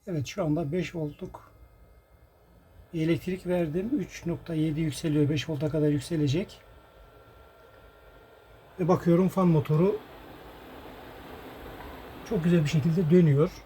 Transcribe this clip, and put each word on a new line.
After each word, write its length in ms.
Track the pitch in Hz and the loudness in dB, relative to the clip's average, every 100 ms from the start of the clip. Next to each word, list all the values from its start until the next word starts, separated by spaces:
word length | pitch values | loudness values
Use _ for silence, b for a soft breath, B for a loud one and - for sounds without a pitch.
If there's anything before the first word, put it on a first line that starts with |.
| - | -6
Evet, 200 | 165 123 | -6 -6
şu 180 | - | -4
anda 280 | 165 151 151 | -2 -2 -2
beş 220 | 175 160 | -4 -4
voltluk 580 | 170 151 147 185 - - - - _ - - _ _ _ _ _ _ _ - - | -6 -8 -8 -16 -16 -20 -20 -20 _ -20 -20 _ _ _ _ _ _ _ -20 -10
bir 140 | 170 160 | -2 0
elektrik 380 | 156 - 185 180 | 0 -2 -6 -2
verdim. 440 | 180 165 156 208 269 | -2 0 -2 -2 -4
Üç 280 | 175 - 170 | -4 -8 -6
nokta 280 | 165 - | -6 -4
yedi 260 | 160 156 151 | -2 0 0
yükseliyor. 480 | 160 131 165 151 147 | -2 -2 -2 2 2
Beş 200 | 151 - | 0 -4
volta 200 | 147 156 | -4 -2
kadar 200 | 156 151 | 0 2
yükselecek. 720 | 147 135 170 147 147 202 - - - - - - - - - - - - - - - - - - - - - - - | 0 -2 -2 0 0 -4 -12 -20 -20 -20 -20 -20 -20 -20 -20 -20 -20 -20 -20 -20 -20 -20 -20 -20 -20 -20 -20 -20 -4
Ve 80 | 170 | 2
bakıyorum 400 | 175 180 170 185 | 2 4 4 4
fan 200 | - 180 | 4 4
motoru 520 | 156 131 151 185 427 - - - - - - - - - - - - - - - - - - - - - - - | 4 2 2 2 0 -8 -20 -20 -20 -20 -20 -20 -20 -20 -20 -20 -20 -18 -18 -18 -18 -18 -16 -16 -16 -18 -18 -6
çok 140 | 220 | -2
güzel 200 | 165 175 | 4 4
bir 40 | 147 | 4
şekilde 420 | 160 165 165 160 | 2 2 2 4
dönüyor. 400 | 180 165 139 170 - | 6 6 6 2 -2